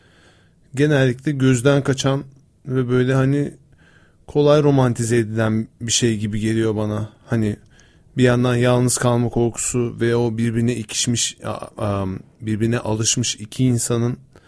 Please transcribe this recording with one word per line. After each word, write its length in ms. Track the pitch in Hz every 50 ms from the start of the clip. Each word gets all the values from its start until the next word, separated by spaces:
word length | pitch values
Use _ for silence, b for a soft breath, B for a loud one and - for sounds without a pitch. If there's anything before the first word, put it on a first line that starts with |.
| b b b b b b b b b b b b b b -
genellikle 560 | 131 143 151 151 139 131 131 120 127 - 156
gözden 520 | 147 135 131 131 131 120 117 143 139 143 139
kaçan 400 | - 135 131 - 139 135 139 143 - - - _ _ _ _ _
ve 240 | 139 127 131 127 120
böyle 240 | 123 127 127 127 131
hani 400 | 135 131 135 139 143 143 - - - _ _ b b b b b b b b b b b -
kolay 360 | - 147 147 147 147 151 147
romantize 540 | 147 143 135 131 123 117 104 120 110 117 120
edilen 500 | 113 107 110 110 113 110 110 110 113 - _ _
bir 100 | 120 117
şey 260 | - - 123 117 113 104
gibi 220 | 107 107 104 110
geliyor 360 | 104 110 110 113 110 110 107
bana. 340 | 104 107 104 107 104 107 107 - _ _
Hani 300 | - 120 117 110 104 104 - - b b b b b b b b b _ 131
bir 60 | 123
yandan 320 | 123 123 120 123 127 123
yalnız 420 | 120 123 123 123 123 123 127 120 -
kalma 320 | - 123 120 120 120 117
korkusu 680 | - 117 120 117 110 - - - - 123 120 117 107 104
ve 160 | 117 117 117
o 220 | 117 120 120 110 110
birbirine 380 | 117 117 110 117 117 120 123
ikişmiş, 640 | 113 110 - - - - 127 120 113 - - - - -
a-, 260 | 107 104 - - - - -
a-, 300 | 110 104 101 98 98 95 95 - - - _ _
birbirine 380 | - 107 107 104 113 113 117 120
alışmış 560 | - 107 110 107 113 - - 131 120 - -
iki 300 | - 107 107 - - 131
insanın, 520 | 127 123 117 - - 123 117 117 120 127 127 - _ b b b